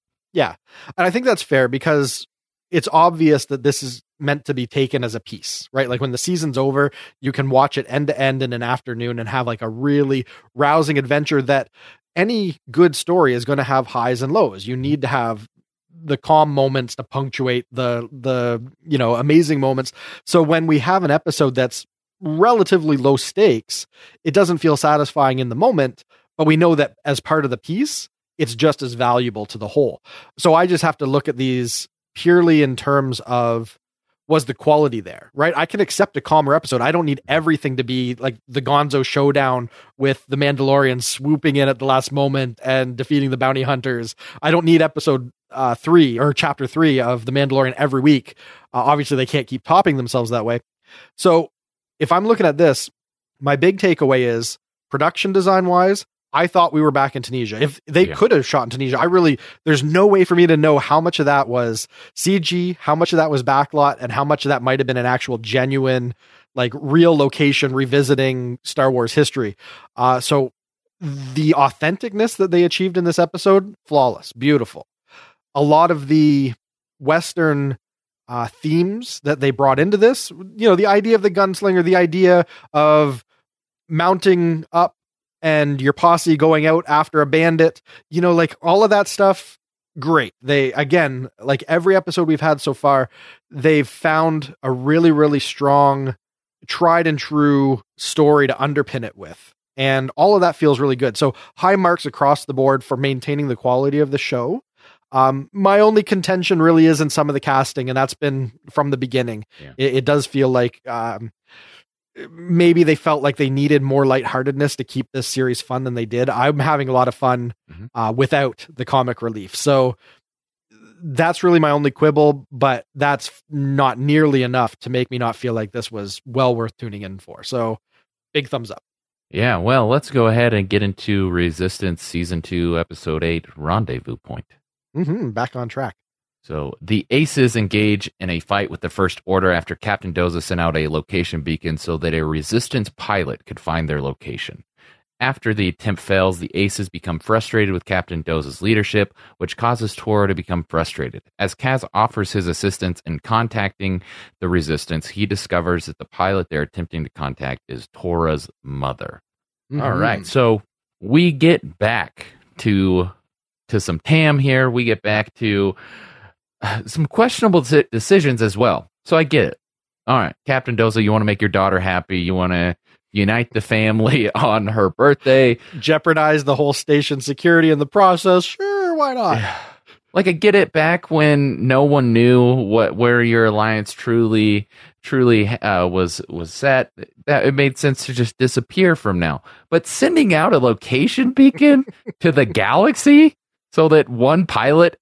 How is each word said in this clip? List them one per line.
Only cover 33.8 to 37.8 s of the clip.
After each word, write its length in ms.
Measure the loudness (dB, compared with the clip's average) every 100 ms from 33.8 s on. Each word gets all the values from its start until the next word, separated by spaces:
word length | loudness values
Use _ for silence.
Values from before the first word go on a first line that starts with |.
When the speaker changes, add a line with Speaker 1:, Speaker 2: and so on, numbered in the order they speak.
| _ _ _ _ -2
Speaker 1:
was 180 | -2 -2
the 80 |
quality 480 | -4 2 2 2 -2
there, 280 | -10 -16 -14
right? 200 | -2 -2 0
I 80 | -4
can 160 | -2
accept 340 | -2 0 -2 -2
a 60 |
calmer 320 | 0 2 4
episode. 260 | 0 0 -2
I 120 | 0
don't 120 | 0 -2
need 140 | -4 -2
everything 480 | -2 0 -2 -2
to 60 | -4